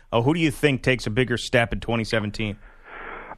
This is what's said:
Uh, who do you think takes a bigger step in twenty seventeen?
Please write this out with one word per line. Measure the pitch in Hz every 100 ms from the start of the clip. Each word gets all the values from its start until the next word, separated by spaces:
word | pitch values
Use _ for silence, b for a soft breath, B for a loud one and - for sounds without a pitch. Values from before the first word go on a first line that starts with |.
| b
Uh, | 117
who | 123 170
do |
you | 160
think | - 147 127
takes | - 127 117
a |
bigger | 110 120 117
step | - 123 117
in | 107
twenty | - 117
seventeen? | 107 113 104 - 110 98 B B B B B B B